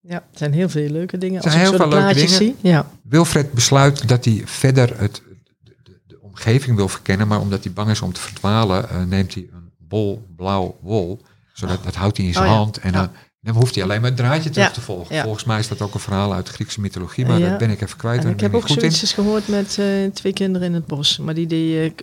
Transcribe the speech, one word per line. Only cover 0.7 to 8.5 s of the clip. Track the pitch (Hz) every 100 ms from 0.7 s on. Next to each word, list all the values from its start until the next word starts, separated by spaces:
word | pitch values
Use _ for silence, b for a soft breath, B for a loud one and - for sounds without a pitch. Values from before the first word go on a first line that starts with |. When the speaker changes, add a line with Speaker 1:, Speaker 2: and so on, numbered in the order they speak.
| 151 147
Speaker 1:
leuke | 156 180 185
dingen. | 185 185
Speaker 2:
Het |
Speaker 1:
Als | 165
Speaker 2:
zijn | 156 190
Speaker 1:
ik |
Speaker 2:
heel | 185
Speaker 1:
zo |
de | 160
Speaker 2:
veel | 147
leuke | 147 139
Speaker 1:
plaatjes | 156 190
Speaker 2:
dingen. | 214 277
Speaker 1:
zie. | 185
Ja. | 156 143 -
Speaker 2:
Wilfred | - 151 165 156 143
besluit | 117 - 139 143 143 113
dat | 123
hij | 120 107
verder | - - 131 135 120 -
het, | 104 - - - _ _
de, | _ _
de, | _ - _
de | -
omgeving | 101 - - 131 131 107
wil | 95
verkennen, | - - 98 107
maar | 104
omdat | 101 95
hij | 95
bang | 92 107
is | 107
om | 92
te | 87
verdwalen, | - - 101